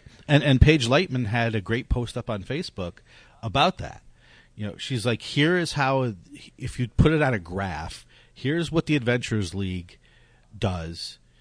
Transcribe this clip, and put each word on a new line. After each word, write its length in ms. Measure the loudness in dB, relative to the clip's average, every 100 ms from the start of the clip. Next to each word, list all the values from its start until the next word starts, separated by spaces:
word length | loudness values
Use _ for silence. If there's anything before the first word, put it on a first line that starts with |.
| -6 -10 2
And, 160 | 4
and 160 | 6 6
Paige 260 | 8 6 6
Lightman 400 | 2 2 -2 -2
had 280 | 0 0 -2
a 60 |
great 280 | -2 -4 -2
post 260 | -2 -4 -6
up 120 | -6
on 140 | -6
Facebook 540 | -6 -8 -8 -8 -10 -10 -20 -20 -20 -12
about 360 | -4 0 0 0
that. 220 | -10 -14 -20 -20 -20 -20 -20 -12
You 120 | -10
know, 100 | -8
she's 260 | -6 -4 -2
like, 160 | -2
"Here 340 | -2 2 2 2
is 160 | -2
how, 400 | -2 0 0 -2 -6 -14 -20 -20 -12
if 220 | -10 -6
you 80 | -2
put 220 | 4 4
it 120 | 4
on 100 | 2
a 60 | 0
graph, 640 | -4 -6 -6 -6 -10 -14 -20 -20 _
here's 380 | -8 -4 -2 -2
what 140 | -2 0
the 100 | 0
Adventurers 600 | 0 -2 -2 -2 -2 -4
League 420 | -6 -6 -10 -18 _ _ _ _ _ -4
does. 600 | -4 -2 -8 -10 -14 -16 _ _